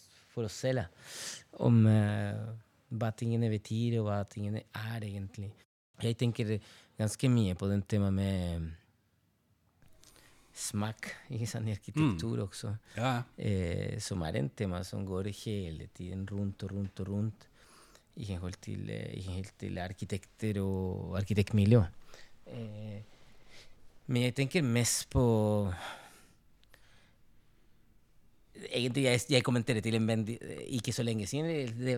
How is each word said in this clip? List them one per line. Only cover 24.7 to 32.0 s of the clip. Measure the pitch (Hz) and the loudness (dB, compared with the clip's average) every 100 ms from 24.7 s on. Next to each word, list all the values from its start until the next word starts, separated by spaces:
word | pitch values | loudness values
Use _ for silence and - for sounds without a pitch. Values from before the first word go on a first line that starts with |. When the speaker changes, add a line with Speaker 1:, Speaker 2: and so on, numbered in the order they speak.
| 117 117 - - | 4 4 0 0
Speaker 1:
på, | 135 120 110 107 104 101 87 - - - - - - _ - - - - - - _ - - _ _ _ - _ - _ - - _ _ - - | 4 6 6 4 2 0 -4 -8 -12 -18 -20 -20 -20 _ -20 -20 -20 -20 -20 -20 _ -20 -20 _ _ _ -20 _ -20 _ -20 -20 _ _ -16 -4
egentlig, | 123 127 120 | -2 0 2
jeg, | 131 123 - | 4 4 4
jeg | 131 | 4
kommenterer | 127 123 113 110 | 4 2 2 0
til | 110 113 | 2 2
en | 110 | 4
venn | 110 107 | 2 0
di-, | 120 - 71 - 123 | -6 -10 -10 -4 -4
ikke | 120 | -2
så | 117 120 | -2 0
lenge | 110 101 | 0 -2
siden, | 139 165 160 127 113 | -2 -2 -2 -4 -2
det, | 127 120 | -2 0